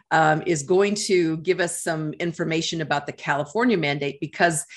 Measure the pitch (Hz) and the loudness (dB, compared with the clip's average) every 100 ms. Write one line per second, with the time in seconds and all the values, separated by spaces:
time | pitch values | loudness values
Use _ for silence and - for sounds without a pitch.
0 | _ 160 156 156 - 165 139 185 202 208 | _ 2 4 2 0 -2 2 2 2 0
1 | - 185 165 160 160 175 175 - - 160 | 0 2 2 -2 -2 0 0 -2 -4 -4
2 | 156 - 170 160 165 160 160 165 147 143 | -4 -4 -6 -4 -2 -2 -2 -4 -2 -2
3 | - - - 143 147 214 247 202 147 143 | -4 -10 -2 -2 -2 0 2 2 2 -2
4 | 143 143 151 - 175 160 - | -4 -6 -10 2 2 2 -6